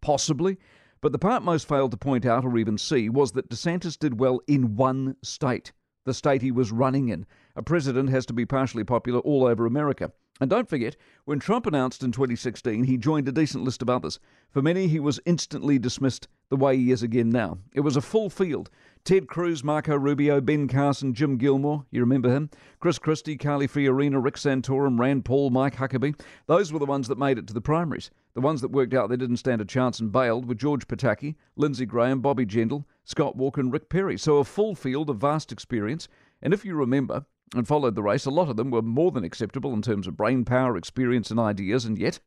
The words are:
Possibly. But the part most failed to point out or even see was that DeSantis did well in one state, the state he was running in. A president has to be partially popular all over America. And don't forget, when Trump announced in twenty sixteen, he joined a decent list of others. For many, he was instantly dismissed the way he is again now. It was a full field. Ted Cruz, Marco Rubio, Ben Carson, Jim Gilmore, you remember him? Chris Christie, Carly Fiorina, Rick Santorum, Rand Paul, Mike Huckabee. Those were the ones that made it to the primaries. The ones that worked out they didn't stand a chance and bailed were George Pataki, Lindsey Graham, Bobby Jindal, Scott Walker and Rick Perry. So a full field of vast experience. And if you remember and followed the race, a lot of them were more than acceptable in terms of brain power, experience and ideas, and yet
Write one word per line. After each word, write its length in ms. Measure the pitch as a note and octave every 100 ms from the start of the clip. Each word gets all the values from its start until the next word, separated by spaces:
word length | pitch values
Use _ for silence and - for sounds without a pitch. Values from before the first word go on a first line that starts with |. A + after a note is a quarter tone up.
Possibly. 560 | - C#3+ - C#3+ F3 F#3+ _ _ _ _
But 120 | D3+
the 60 | B2+
part 240 | F3+ A#3+
most 240 | - E3 -
failed 260 | C#3+ C3+
to 40 | G#2+
point 300 | C#3 C3 B2
out 180 | A#2
or 140 | B2+ A#2
even 180 | G#2+ G#2+
see 320 | - C#3+ A2
was 240 | B2+ C3+
that 160 | C3 -
DeSantis 500 | A#2 F3 F3 F3 D3
did 220 | D3+ A2+
well 220 | C3 B2+ -
in 300 | C#3+ B2 G#2
one 400 | C3 C3 C3+ C3
state, 500 | - - C#3 A#2 - _ _ _
the 80 | -
state 300 | B2+ D3+ C3+
he 100 | B2+
was 180 | B2 A#2+
running 380 | A2+ C3 C3+ B2+
in. 160 | F2 - _ _ -
A 60 |
president 480 | - E3+ C#3 B2+ C3+
has 160 | C3 B2
to 60 |
be 120 | A#2
partially 380 | A#2 C3+ C3 A#2
popular 380 | G#2 A#2+ - B2
all 260 | - C#3+ B2+
over 180 | A2+
America. 460 | A#2 C3 D3+ C3+ E2+ _ _ _
And 100 | C3+
don't 180 | - A#3+
forget, 280 | D3 A#2 - _ _
when 140 | - C#3+
Trump 280 | - A3+ A#3
announced 360 | D3+ B2+ -
in 80 | C3
twenty 240 | A#2+ C3+
sixteen, 480 | A#2 B2+ A2 B2+ A2
he 140 | B2+ B2+
joined 320 | A2+ D#3 C#3
a 40 |
decent 300 | C#3 D#3 B2+
list 180 | A#2+ A#2+
of 80 | B2
others. 300 | B2 D#2 - _ _ _
For 100 | -
many, 280 | C3+ F3+ F#3+
he 100 | D#3
was 220 | C#3+ A#2+
instantly 540 | - E3+ - D3 C#3+ C#3
dismissed 480 | B2 - C3+ - - _ _
the 80 | C3+
way 200 | C#3 C3+
he 140 | B2
is 140 | B2+
again 260 | A#2 A#2 A2+
now. 280 | A#2+ G2+ F2+ -
It 100 | -
was 140 | D3 C3+
a 40 |
full 280 | - A3 G#3
field. 420 | - F#3+ B2 - _ _ _
Ted 240 | - F#3+ -
Cruz, 340 | - F3 D#3+
Marco 340 | C3+ D3+ D3+ D3
Rubio, 440 | C#3 C#3+ C#3+ C#3+
Ben 260 | C3 D3+ C#3
Carson, 480 | C3+ C#3+ C#3 C3+
Jim 220 | A#2+ D3+ C3
Gilmore, 500 | C#3 C3+ C#3+ D3+ C3+
you 80 | A#2+
remember 280 | A#2+ C3+ B2
him? 220 | B2+ D3+ - - _
Chris 180 | F3 C#3+
Christie, 380 | - D#3 - D3
Carly 320 | D3 C#3+ C#3
Fiorina, 520 | D3 C#3 C3 C#3+ C3+
Rick 140 | B2+
Santorum, 640 | - D3 C3 B2 C3+ C#3 A#2+
Rand 260 | B2 C#3
Paul, 260 | A2+ C3 C#3+
Mike 260 | B2+ C3 A#2+
Huckabee. 440 | C3 C3 C3 D3 - - -
Those 260 | E3 F#3+
were 80 | D#3
the 60 | C#3+
ones 200 | C#3 A#2+
that 120 | B2+
made 200 | C#3 B2+
it 80 | -
to 80 |
the 60 | G#2
primaries. 500 | A2 D#3 E3+ A#2+ - _ _
The 60 | -
ones 200 | C3 D#3
that 100 | B2+
worked 220 | C3 B2+
out 160 | C3 G#2+
they 60 | B2
didn't 200 | B2+ A#2+
stand 240 | - A#2
a 40 |
chance 360 | G#2 C3 B2+ -
and 100 | A2
bailed 380 | G#2 B2+ A2+ A#2+
were 80 | A#2
George 320 | C3+ D3 -
Pataki, 480 | A#2 C3 G#2+ C#3+ D#3 _
Lindsey 320 | - D3+ C3+ B2
Graham, 340 | A#2 A#2+ C3+
Bobby 240 | C3 C3+
Jindal, 400 | A#2+ G#2+ A2+ C#3+ D3 _
Scott 320 | - - D3 -
Walker 240 | C3+ C#3
and 120 | B2+
Rick 160 | C#3+ -
Perry. 300 | E3+ G3 G2+
So 200 | - D3+
a 60 |
full 300 | C#3 - A3
field 360 | F#3 C3+ C3 D3+
of 80 | A#2+
vast 340 | C#3 D#3 -
experience. 560 | A2+ - A#2+ G#2 D#3+ - _ _ _
And 100 | -
if 120 | G3+
you 100 | G3+
remember 500 | D#3+ B2+ C3+ C3 - C#3+ _ _
and 140 | A#2+ A#2
followed 260 | D3+ C3+
the 80 | G#2
race, 220 | G2+ G#2+
a 60 | -
lot 180 | D3 F3
of 80 | A2
them 140 | B2+
were 120 | A#2+
more 300 | A2+ A#2 F3
than 100 | C#3
acceptable 520 | E2+ - G#2+ C3+ C#3
in 80 | A2+
terms 260 | G#2+ G#2 F#2
of 80 | E2
brain 280 | G#2+ B2+
power, 320 | A#2 B2+ C3 G2+
experience 540 | - - B2+ B2 G#2
and 80 | A2+
ideas, 460 | A2 G#2 F#2+ A#2
and 140 | A#2 G#2+
yet 200 | B2 -